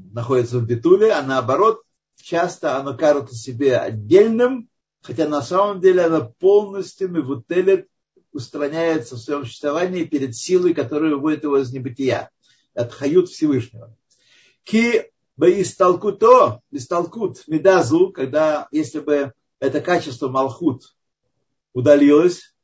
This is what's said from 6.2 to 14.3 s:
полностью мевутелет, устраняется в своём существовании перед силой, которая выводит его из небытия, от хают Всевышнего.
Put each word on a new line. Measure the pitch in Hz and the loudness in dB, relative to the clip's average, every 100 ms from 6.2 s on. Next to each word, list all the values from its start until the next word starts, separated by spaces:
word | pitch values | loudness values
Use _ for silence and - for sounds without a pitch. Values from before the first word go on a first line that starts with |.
| 117 _ | -4 _
полностью | 190 208 202 196 - - 185 | 4 4 2 -6 -12 -8 -6
мевутелет, | 170 131 139 - 175 185 185 - _ _ _ _ | -4 -6 -10 -4 0 2 0 -2 _ _ _ _
устраняется | 139 117 147 143 160 165 156 - 123 | -16 -12 -8 -6 -2 -2 -2 -6 -14
в | |
своём | 151 143 | -8 -8
существовании | 123 - 147 156 175 180 | -8 -8 -6 -2 -4 -4
перед | - 143 131 | -4 -4 -6
силой, | 113 - 180 175 | -8 -2 0 0
которая | 151 117 151 156 | -2 -4 -2 -2
выводит | 143 151 151 | -2 -2 -4
его | 151 139 | 0 0
из | 123 | -2
небытия, | 131 123 120 131 104 - _ _ _ _ | -8 -10 -4 -2 -2 -6 _ _ _ _
от | - - | -8 -8
хают | - 143 180 175 | -6 0 0 0
Всевышнего. | - 151 131 113 107 - _ _ _ _ | -2 -2 -2 -4 -14 -20 _ _ _ _